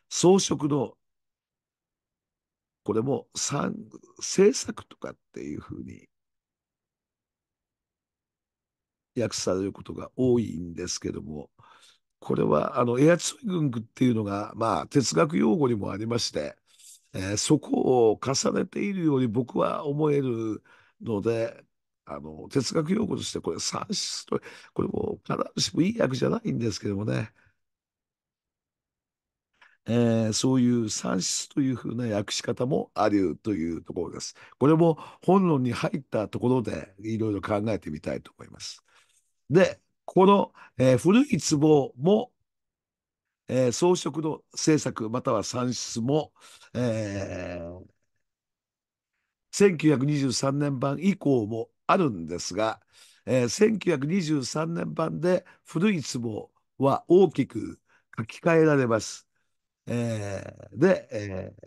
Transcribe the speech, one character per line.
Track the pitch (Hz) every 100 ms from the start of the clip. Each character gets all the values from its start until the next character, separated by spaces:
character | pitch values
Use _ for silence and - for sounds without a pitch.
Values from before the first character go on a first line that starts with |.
| _
装 | - 170 190
飾 | - 147 147
の、 | 143 107 - _ _ _ _ _ _ _ _ _ _ _ _ _ _ _ _ _ _
こ | -
れ | 107
も | 131 131 - -
三-、 | - 147 - - - - - -
制 | - - 202
作 | 262 - - -
と | -
か | -
っ | - _
て | -
い | 69 -
う |
ふ | - -
う |
に | 62 - _ _ _ _ _ _ _ _ _ _ _ _ _ _ _ _ _ _ _ _ _ _ _ _ _ _ _ _ _ _ _ -
訳 | 107 -
さ | - 92
れ |
る | 98
こ | -
と | 95
が | 87 85 -
多 | 127 120
い | 101 80
ん | 87
で | 85 90
す | -
け | -
ど | -
も、 | - 76 - _ - - - _ _ _
こ | - -
れ |
は、 | - 73 - 139
あ | 123
の、 | 120
エ | 151
ア | 170
ツ | - -
イ | 226
グ | 180
ン | 147
グ | 117
っ |
て | 110 - 127
い |
う | 110
の |
が、 | 101 101 104 101
ま | 113 85
あ、 | -
哲 | 147 120 156
学 | 160 180
用 | 226 196
語 | 135
に | 113
も | 98
あ | 98
り | 113
ま | 117
し | -
て、 | 82 73 - _ _ - - _
え | 98 92
ー、 | 107
そ | - 147
こ | - 277 - 127 113
を | 104
重 | - 135 -
ね | - 185
て | -
い | 202
る | 196
よ | 160 135
う |
に | 127
僕 | 107 120 -
は | - - 156
思 | 147 151
え | 143
る | 131 113 110 104 - - _ _
の | 110 104
で、 | 117 117 113 - _ _ _ _ -
あ | 73
の、 | 76 78 -
哲 | 139 123
学 | 160 156
用 | 208 202
語 | -
と |
し | 107
て | -
こ | -
れ | 82
算 | - - -
出 | 208 - - -
と、 | - - - -
こ | -
れ | -
も | - - - -
必 | - - -
ず |
し | - -
も |
い | 180 233
い |
訳 | 143 127
じ | 127
ゃ |
な | 208
い | 208
ん | 131
で | 117
す | 95
け | 104
ど | 98
も | 110
ね。 | 127 110 _ _ _ _ _ _ _ _ _ _ _ _ _ _ _ _ _ _ _ _ _ _ _ - _ -
え | 117 117 113 110
ー、 |
そ | 107 131 131
う |
い | 123
う | 120 107
算 | - 123 180
出 | - - -
と | -
い | 131
う | 123
ふ | -
う | 113
な | 120 104
訳 | 107
し | -
方 | - - -
も | 160 -
あ | - 107
る | 101 90 -
と | 113
い | 95 82
う | 80
と | -
こ | 92 80
ろ |
で | -
す。 | - - - _
こ | 135
れ | 160
も | 165 156 - -
本 | - 196 180
論 | 143
に | 127
入 | - - 160
っ |
た | - 113 101
と | 117
こ | 123
ろ | 127
で | 104 87 - -
い | 110 110
ろ | 110
い |
ろ | 98
考 | 92 104 110
え | 101
て | -
み | 76
た | - 64
い |
と | - _
思 | -
い |
ま | -
す。 | - - _ _ _ _ _ _ _
で、 | 160 185 - _ _ -
こ | 170 190
の、 | 202 - - - -
え | 127 127
ー、 |
古 | 160 226
い | 294 170
壺 | - 156 156 151 127 123
も、 | 156 214 247 _ _ _ _ _ _ _ _ _ _ _ -
え | 123 127
ー、 |
装 | 117 175 180
飾 | 165 143
の | 156 - - -
制 | - 151
作 | 170 - 110
ま | 123
た | 135
は | 113
算 | 95 120 123
出 | 110 - 117
も、 | 117 151 - _ - - -
え | 120 123 110 107 98 98 90 90 87
ー、 | 85 90 - _ _ _ _ _ _ _ _ _ _ _ _ _ _ _ _
千 | - 202 156
九 | 156
百 | 131 143
二 | 147
十 | 135
三 | 110 135 143
年 | 147 135
版 | 139 143
以 | 190 -
降 | - 127 104
も | 113 117 _ -
あ | 190
る | 156
ん | 95 80
で | 85
す | -
が、 | 87 110 104 _ _ - _ -
え | 127 120
ー、 |
千 | - 214 208
九 | 180
百 | 151 143
二 | 196
十 | 151 151
三 | 120 151 165
年 | 170 170
版 | 156 160 160
で | 170 180 - _
古 | - 160 214
い | 180
壺 | 120 127 117 107 - _ _ _
は | 135 123 -
大 | 180 185
き | - 131
く | 110 - - _ _ _ -
書 | 110
き | -
換 | 175 165
え | 160
ら | 143
れ | 123
ま | 113
す。 | - - _ _ _ _ _ _ -
え | 120 117 110 101 98 - - -
ー、 | 113
で、 | 180 180 -
え | 110 104 95 95 -